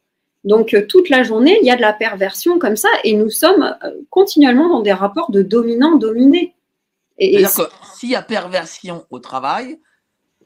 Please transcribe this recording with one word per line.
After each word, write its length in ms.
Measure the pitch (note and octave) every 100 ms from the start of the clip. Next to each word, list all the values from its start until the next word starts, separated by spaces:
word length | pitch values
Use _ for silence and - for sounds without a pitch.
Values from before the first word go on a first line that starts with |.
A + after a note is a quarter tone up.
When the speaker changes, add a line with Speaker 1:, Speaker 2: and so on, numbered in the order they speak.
| _ _ _ _
Speaker 1:
Donc, 320 | G3 G#3+ A3 G#3
euh, 100 | G3+
toute 240 | F#4 F4+
la 140 | C4
journée, 340 | B3 A3 C4+ G#4+
il 40 | B3+
y 60 |
a 40 | B3
de 60 |
la 120 | G#3+
perversion 680 | G#3+ A3 G3 G3 - E4+ F4
comme 160 | A3+ G#3+
ça 140 | G4+ A#4
et 100 | - G#3+
nous 160 | A3
sommes, 440 | - D#4 G4 - -
euh, 80 | - - -
continuellement 580 | F#4 G4 D#4 C#4 B3 E4+
dans 120 | D4+
des 120 | G#3
rapports 380 | F#3 G3 B3 E4
de 100 | G3
dominant-dominé. 1120 | F#3+ A3+ A#3 A#3 D4+ D4+ A3 A3+ C4+ F4 F4 _ _ _ _ _ _ -
Et, 120 | F#3+
et 20 |
Speaker 2:
C'est-à-dire 180 | G3+ G3
Speaker 1:
c'est 140 | -
Speaker 2:
que 340 | D#3+ _ - -
s'il 120 | A#3+
y 60 | A#3
a 60 |
perversion 840 | - G#3+ F3+ F3+ D#3+ - F#3 E3+ -
au 80 | B2+
travail, 640 | B2+ C3 C3+ F#3 B3+ D#4+ _ _ _ _ _ _